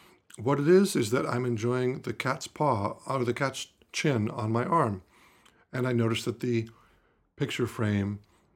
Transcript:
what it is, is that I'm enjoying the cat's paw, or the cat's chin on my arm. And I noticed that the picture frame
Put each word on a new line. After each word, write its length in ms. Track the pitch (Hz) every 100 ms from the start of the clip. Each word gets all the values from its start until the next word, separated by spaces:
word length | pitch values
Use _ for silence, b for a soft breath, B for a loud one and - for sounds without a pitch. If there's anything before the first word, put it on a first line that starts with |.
| b b _ -
what 220 | 107 143
it 80 | 147
is, 280 | 185 196 147
is 160 | 113
that 160 | 123 -
I'm 180 | 123 123
enjoying 560 | 113 117 127 127 131
the 120 | -
cat's 340 | 113 131 - -
paw, 480 | - 151 113 101 - -
or 180 | 135 120
the 80 |
cat's 340 | 120 135 - - _ _
chin 380 | - 160 123 104
on 220 | - 110
my 120 | 113
arm. 380 | 127 170 123 95 - b b b b b b
And 120 | 131 127
I 40 |
noticed 300 | 120 113 113 -
that 140 | 110
the 300 | 123 117 113 b b b b b b -
picture 320 | 143 - 120
frame 520 | - 107 101 98 104 _ _ _